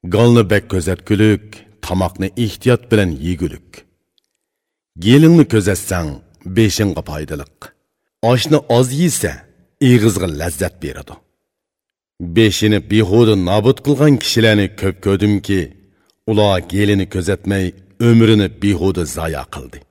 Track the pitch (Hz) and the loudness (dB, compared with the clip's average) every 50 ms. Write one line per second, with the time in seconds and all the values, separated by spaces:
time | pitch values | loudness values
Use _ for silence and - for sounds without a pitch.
0 | - 90 87 104 117 120 117 120 107 87 107 101 - - 98 92 82 95 90 - | -8 -2 0 4 4 6 4 4 4 2 0 -2 -2 -2 -6 -4 -4 -4 -6 -6
1 | _ - 107 98 107 107 104 98 - - - - - _ _ _ - - 90 92 | _ -4 0 2 2 2 2 0 -4 -16 -20 -20 -20 _ _ _ -10 -6 -4 -4
2 | 95 85 - - 95 95 _ - 120 104 - - - 127 123 - - - 113 107 | -4 -4 -4 -6 -8 -8 _ -6 -6 -6 -6 -4 0 0 0 0 0 0 0 0
3 | 98 90 78 65 71 87 90 78 85 - - - _ _ - - _ _ _ _ | 0 0 -4 -6 -6 -6 -6 -4 -6 -8 -8 -12 _ _ -20 -20 _ _ _ _
4 | _ _ _ _ _ _ _ _ _ _ _ _ _ _ _ _ _ _ _ 80 | _ _ _ _ _ _ _ _ _ _ _ _ _ _ _ _ _ _ _ -4
5 | 85 104 123 143 160 160 170 165 143 - 113 110 90 101 98 - - - 95 87 | 2 4 6 6 6 6 6 6 4 4 0 -2 0 0 -4 -4 -6 -6 -6 -6
6 | 82 76 69 65 _ _ _ _ _ 90 92 110 113 104 - - 107 98 78 82 | -6 -8 -10 -14 _ _ _ _ _ -4 0 0 0 0 0 -2 -2 -2 -4 -6
7 | - - 76 76 76 - 78 71 69 _ _ _ - - _ _ _ _ _ _ | -10 -10 -12 -12 -10 -10 -12 -12 -12 _ _ _ -20 -20 _ _ _ _ _ _
8 | _ _ _ _ - 117 127 123 - 156 156 147 - - 117 120 131 123 131 147 | _ _ _ _ 0 0 0 0 2 0 0 0 0 0 2 2 2 0 0 -2
9 | 180 165 - - - - 71 - - _ _ _ _ _ _ _ 147 127 123 117 | -2 -2 -2 -4 -6 -6 -8 -12 -20 _ _ _ _ _ _ _ 2 4 4 4
10 | 104 113 92 92 90 87 76 73 80 87 78 - 92 87 _ - 73 71 - - | 4 2 0 -2 -6 -6 -6 -6 -8 -8 -6 -6 -8 -8 _ -10 -12 -12 -12 -14
11 | 71 - - - _ _ _ _ _ _ _ _ _ _ _ _ _ _ _ _ | -18 -18 -20 -20 _ _ _ _ _ _ _ _ _ _ _ _ _ _ _ _
12 | _ _ _ _ 90 85 85 98 113 107 95 - 107 107 104 98 - - 104 110 | _ _ _ _ -14 -2 2 2 2 2 2 0 0 0 0 0 -2 0 0 0
13 | 110 90 98 117 120 110 107 98 90 87 98 107 107 127 135 - - 143 147 127 | 0 2 2 4 4 4 2 0 0 0 -2 0 2 0 0 0 -2 -4 0 2
14 | 147 151 139 110 - - - 113 110 110 107 104 98 92 - - - 98 92 _ | 2 2 2 2 -2 -4 -2 0 2 2 2 2 0 -2 -6 -6 -6 -6 -6 _
15 | - 101 98 92 101 104 104 98 - - 98 95 80 - - _ _ _ _ _ | -4 -2 -2 0 0 0 -2 -2 -2 -4 -4 -4 -4 -6 -12 _ _ _ _ _
16 | _ _ _ _ _ - 110 104 104 101 95 90 87 90 87 101 104 101 104 98 | _ _ _ _ _ -2 0 2 2 2 0 -2 -4 -6 -4 -2 0 0 0 -2
17 | 92 92 - 95 85 90 98 - - 95 98 98 92 90 - - _ _ _ _ | -2 -4 -6 -6 -4 -4 -6 -6 -4 -6 -4 -4 -4 -6 -8 -12 _ _ _ _
18 | 117 117 117 117 113 113 113 104 101 95 107 - - 101 101 85 - 98 90 92 | 2 4 4 6 6 4 4 2 2 -2 -6 -4 -2 -2 -2 0 -2 -2 -2 -4
19 | 85 76 - 85 82 82 80 71 65 _ - 73 69 62 - - _ _ | -6 -8 -8 -8 -8 -8 -8 -10 -12 _ -16 -16 -16 -18 -20 -20 _ _